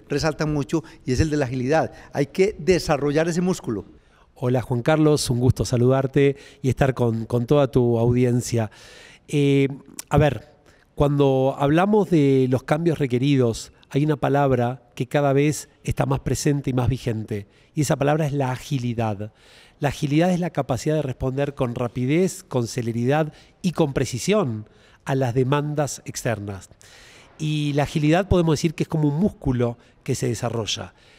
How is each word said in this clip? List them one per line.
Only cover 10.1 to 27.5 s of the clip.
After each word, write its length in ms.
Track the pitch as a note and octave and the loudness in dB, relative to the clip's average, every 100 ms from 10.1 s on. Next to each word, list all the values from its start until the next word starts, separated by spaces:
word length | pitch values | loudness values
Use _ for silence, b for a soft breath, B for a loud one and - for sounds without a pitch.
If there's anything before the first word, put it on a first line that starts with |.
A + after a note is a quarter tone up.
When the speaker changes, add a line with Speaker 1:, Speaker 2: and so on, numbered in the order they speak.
| C#3+ | 2
Speaker 2:
ver, 360 | D3 A#2 - _ _ b _ | 2 0 -10 _ _ b _
cuando 640 | - D3 C#3+ C#3 C3 C3+ C3+ | -2 0 4 2 4 0 0
hablamos 540 | C#3+ D#3+ G3 G#3+ F#3+ | 2 2 4 2 2
de 360 | E3+ C#3 C3+ C3 | 4 4 4 2
los 140 | B2+ | 0
cambios 360 | - D#3 E3+ D3 | 0 0 0 0
requeridos, 760 | C#3 A#2+ C#3 C3+ A#2+ A2 - b b | -2 0 2 2 2 0 -10 b b
hay 160 | C#3+ D3+ | -2 0
una 100 | C#3+ | 0
palabra 760 | C3+ C#3 C#3 B2 A#2+ C3 _ - | 0 2 2 2 0 -4 _ -10
que 120 | B2+ | -4
cada 260 | D3+ C#3+ | 0 2
vez 360 | C#3 D3 C#3+ - _ | 2 0 -2 -10 _
está 220 | - - C3+ | -8 -4 -2
más 140 | C#3 | -2
presente 500 | - B2+ D3+ C#3+ C#3 | -2 -2 0 -2 -2
y 40 | |
más 140 | B2+ B2 | -2 0
vigente, 600 | C3 - A2 G#2+ G#2 G2+ b b | -2 -4 -6 -6 -10 -10 b b
y 80 | - | -4
esa 140 | C#3 C#3+ | -2 0
palabra 300 | C#3+ D#3 D3+ | 2 2 0
es 80 | |
la 180 | C#3+ C3 | -2 -2
agilidad. 840 | B2+ - C#3 B2 A#2 A2+ G2+ G#2+ b b b b b | -4 -6 -4 -4 -2 -2 -4 -8 b b b b b
La 100 | C#3+ | -6
agilidad 420 | - C#3+ D3 F3+ | -4 0 2 2
es 80 | F3 | 0
la 120 | F3 | -2
capacidad 440 | - C3 B2+ D#3 D#3 | -4 -4 -4 -2 -2
de 60 | |
responder 520 | C#3 B2 C3 C3 C#3 | -2 -4 -4 -2 -4
con 220 | C#3 B2+ A#2 | -2 -4 -2
rapidez, 680 | A#2+ B2 B2+ D#3 F#3 - | -6 -4 0 0 0 -4
con 220 | - C3 A#2 | -6 -4 -2
celeridad 680 | - A#2 A#2 A#2+ D3 D3+ B B _ | -4 -4 -2 0 0 -2 B B _
y 120 | F3+ | -6
con 200 | - D#3 | 0 -2
precisión 760 | C3+ B2+ A#2+ - G#3+ D3 A2 G#2+ b b b | 0 -4 -4 0 0 0 -4 -10 b b b
a 120 | - C3+ | -4 -2
las 180 | B2+ | 0
demandas 680 | B2 B2+ D3 D3+ D3 C#3+ - - | 0 2 0 0 -4 -4 -6 -12
externas. 640 | - C3 G#2+ G2+ F#2+ - - B B B B B - | -6 -4 -4 -6 -12 -16 -20 B B B B B -8
Y 360 | D#3 | -4